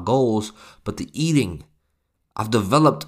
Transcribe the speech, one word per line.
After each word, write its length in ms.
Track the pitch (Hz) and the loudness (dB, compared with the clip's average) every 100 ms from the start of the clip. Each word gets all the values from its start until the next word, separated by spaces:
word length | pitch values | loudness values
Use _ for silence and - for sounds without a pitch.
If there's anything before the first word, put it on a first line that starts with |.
goals. 480 | 87 131 127 110 107 - - - | 0 0 2 0 -4 -10 -20 -16
But 140 | - - | -12 -10
the 120 | - | -10
eating, 500 | - 160 151 101 80 - _ _ _ _ _ _ - | -4 0 2 0 -4 -16 _ _ _ _ _ _ -10
I've 160 | 110 | -2
developed 540 | 113 95 139 151 147 | 0 2 4 4 2